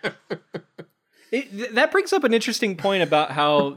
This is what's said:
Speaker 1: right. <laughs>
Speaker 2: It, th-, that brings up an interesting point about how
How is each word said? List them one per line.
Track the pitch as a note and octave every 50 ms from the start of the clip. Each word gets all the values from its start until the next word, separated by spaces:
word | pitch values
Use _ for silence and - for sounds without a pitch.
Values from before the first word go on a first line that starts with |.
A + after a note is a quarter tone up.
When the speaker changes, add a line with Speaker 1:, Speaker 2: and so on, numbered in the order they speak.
| -
Speaker 1:
right. | G3+ - - _ - F#3+ E3 _ _ -
<laughs> | - - _ _ - D#3+ _ _ _ _ _ _ _ _ -
Speaker 2:
It, | - B3 C#4 -
th-, | G3 G3 A#3 A#3+ A3
that | A#3 D4 D#4 -
brings | F#4+ G4 F4 -
up | F#4+ C#4+
an | B3 A3+
interesting | A3+ G#3+ - A3 - A#3+ G#3+ F#3+
point | D#3+ - G3 G3 F#3+ E3+
about | D3 D#3 D3+ D#3 D#3 C3+
how | D3+ D3 D3 D3 D3 C#3+ C#3 C#3+